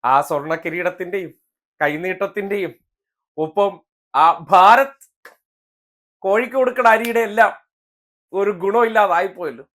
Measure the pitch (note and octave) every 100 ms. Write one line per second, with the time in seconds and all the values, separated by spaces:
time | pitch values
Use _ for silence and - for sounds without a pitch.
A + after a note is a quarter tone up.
0 | A#2+ C3+ D3 D3+ D3 D#3+ E3+ E3 F3 F3+
1 | F3 F#3+ E3 - _ _ _ _ D3 D3+
2 | F#3 F3+ G3 G3+ G3 G#3 F3+ - _ _
3 | _ _ _ - D#3 G3+ G3+ F#3+ _ _
4 | _ C#3 D#3+ - E3 F#3 F#3+ A#3+ C4+ -
5 | - _ - _ _ _ _ _ _ _
6 | _ _ F#3+ G#3 A#3+ C4 B3+ B3 A#3 A3
7 | A#3 A#3 A3+ G#3 G#3+ - _ _ _ _
8 | _ _ _ F#3+ G3+ F#3 F#3+ A3+ A3+ A3
9 | G3+ F3 F#3+ F#3 E3+ A#2+ -